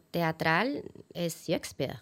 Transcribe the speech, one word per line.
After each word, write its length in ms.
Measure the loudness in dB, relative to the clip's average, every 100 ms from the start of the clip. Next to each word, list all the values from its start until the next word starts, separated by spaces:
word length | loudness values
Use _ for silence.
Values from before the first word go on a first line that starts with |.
| _
teatral 720 | 0 0 2 4 4 2 -2 -8 -14 -14
es 340 | -4 -4 -4 -2
Shakespeare. 520 | -2 -2 -4 -4 -4